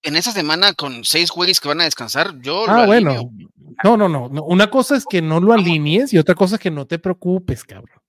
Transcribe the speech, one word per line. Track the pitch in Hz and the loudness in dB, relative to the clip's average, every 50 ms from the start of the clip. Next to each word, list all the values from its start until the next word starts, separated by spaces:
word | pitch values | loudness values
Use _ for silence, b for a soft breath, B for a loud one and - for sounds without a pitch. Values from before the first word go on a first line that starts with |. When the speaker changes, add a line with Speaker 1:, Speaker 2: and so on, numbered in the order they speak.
| - | -6
Speaker 1:
en | 156 147 | -4 -4
esa | 165 - 247 | -2 -4 -2
semana | 214 202 156 147 156 170 196 202 185 | -4 -4 -4 -2 -2 0 0 0 0
con | - 147 139 127 120 107 | -2 -10 -10 -10 -8 -6
seis | - - 160 170 165 | -2 -2 0 -2 -2
güeyes | - 170 180 180 185 - | -4 -4 -2 -2 -2 -2
que | - | -2
van | 143 147 160 | -4 -2 -2
a | 170 | -2
descansar, | 156 - - 123 107 - 139 165 196 165 131 | -4 -4 -8 -10 -6 -2 -2 -2 -2 -4 -10
yo | 123 135 160 190 226 208 | -8 -6 -4 -4 0 2
Speaker 2:
Ah, | 208 240 | 2 4
Speaker 1:
lo | 233 | 4
Speaker 2:
bueno. | 196 214 233 202 151 | 4 4 4 4 2
Speaker 1:
alineo. | 131 117 117 123 110 98 - - _ _ _ - - - - | 0 -2 -6 -10 -12 -18 -20 -20 _ _ _ -20 -10 0 2
Speaker 2:
No, | 202 240 | 4 4
no, | 214 208 | 4 2
no, | 180 156 135 120 127 | 0 0 -2 -4 -6
no. | 139 147 151 | -8 -8 -2
Una | 160 180 185 208 208 | 0 2 2 2 4
cosa | 214 269 247 - 285 | 2 0 2 2 0
es | 262 - | -2 -2
que | - - 175 | -2 -2 -2
no | 160 156 160 165 | 0 2 0 2
lo | 180 | 4
Speaker 1:
Vamos. | 208 233 220 185 | 4 4 4 4
Speaker 2:
alinees | 175 165 156 147 147 160 214 277 269 220 | 2 0 0 0 2 2 0 0 2 2
y | |
otra | 165 151 - 175 | 2 4 4 2
cosa | - 196 185 214 | 2 2 0 0
es | 220 | -2
que | - 185 | -4 -4
no | 156 143 139 | -6 -6 -6
te | - 170 165 | -8 -8 -6
preocupes, | _ 185 180 _ - 180 185 185 180 - 131 110 - | _ -6 -6 _ -2 -2 -2 -2 -2 -6 -8 -8 -10
cabrón. | _ - 92 - _ _ _ _ | _ -20 -20 -20 _ _ _ _